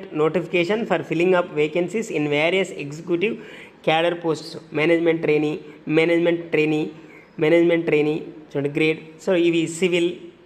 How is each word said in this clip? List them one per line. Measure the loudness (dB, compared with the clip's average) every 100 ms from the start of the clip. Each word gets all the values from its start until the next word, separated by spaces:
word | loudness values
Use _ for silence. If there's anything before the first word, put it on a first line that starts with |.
| -6 -2
notification | 0 0 -2 0 0 0 0
for | -2
filling | -2 0 2
up | 2 2 0
vacancies | 0 0 -2 -4 -4 -4
in | 0
various | 0 2 0 -2 -6 -12
executive | -10 -4 -2 -2 -4 -12 -20 -20 -8 0
cadre | 2 2 -2 -2
posts, | -4 -6 -16 -8
మేనేజ్‌మెంట్ | -2 2 4 4 0
ట్రైనీ, | 2 2 2 -4 -10 -14 -2
మేనేజ్‌మెంట్ | 2 4 4 2 0 0
ట్రైనీ, | 0 2 0 -2 -8 -20 -20 -18 -2
మేనేజ్‌మెంట్ | 4 4 6 2 2
ట్రైనీ," | 2 2 -2
చూడండి | -6 -16 -10 -6 -4
గ్రేడ్. | 0 0 0 -6 -10 0
So | 2
ఇవి | 4 2 0
సివిల్, | 0 0 2 0 -4 -14 -20